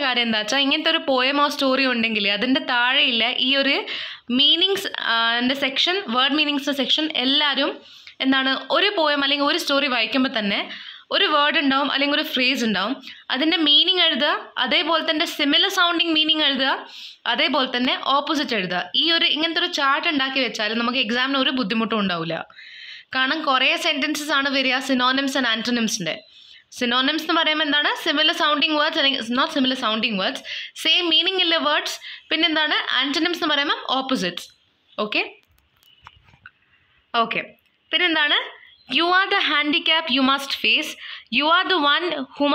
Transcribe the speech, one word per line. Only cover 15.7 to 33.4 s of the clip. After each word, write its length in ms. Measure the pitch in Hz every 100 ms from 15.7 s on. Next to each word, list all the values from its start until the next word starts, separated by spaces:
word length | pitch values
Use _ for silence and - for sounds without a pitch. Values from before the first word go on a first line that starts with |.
| 381
sounding 340 | 349 339 339 311
meaning 260 | 311 311 285
എഴുതുക, 220 | 269 269 339 - - - - -
അതേപോലെ 340 | 240 320 277 254 247
തന്നെ 180 | 254 370 - 277
ഓപ്പോസിറ്റ് 380 | 285 302 294 220
എഴുതുക. 240 | 180 180 - 262
ഈ 20 | 311 330
ഒരു 100 | 339 294
ഇങ്ങനത്തെ 260 | 330 339
ഒരു 80 | 349 320
chart 280 | 277 302 339
ഉണ്ടാക്കി 260 | 285 269 269 233
വെച്ചാൽ 280 | 214 214 226
നമുക്ക് 180 | 240 254 220
എക്സാമിന് 340 | 247 269 277
ഒരു 80 | 277 262
ബുദ്ധിമുട്ടും 400 | 196 226 220 226
ഉണ്ടാവില്ല. 340 | 190 170 165 160 - - - - - - - 262
കാരണം 240 | 262 311 294
കുറേ 240 | 262 269 330 330
sentences 480 | 294 302 294 294 277
ആണ് 120 | 277 269
വരിക 180 | 262 254 262
synonyms 460 | 254 254 262 277 277
and 80 | 240
antonyms-ൻ്റെ. 640 | 226 247 240 220 - 160 - - - - - _ -
Synonyms 460 | 247 247 269 311 311
എന്ന് 100 | 330
പറയുമ്പോൾ 260 | 311 311 302
എന്താണ്? 220 | 294 339 494
Similar 320 | 339 294 311 339
sounding 360 | 302 294 320 302
words 200 | 311 311
അല്ലെങ്കിൽ 200 | 269 262 220 247
not 100 | 302 294
similar 220 | 254 254
sounding 320 | 226 220 240 196
words, 180 | 214 269 - - - -
Same 200 | 311 349 339
meaning 280 | 320 359 381 339
ഉള്ള 120 | 320 285
words. 300 | 311 - - - - -
പിന്നെന്താണ്? 480 | 320 330 311 302 403 - 247
Antonyms 360 | 277 311 349
എന്ന് 100 | 330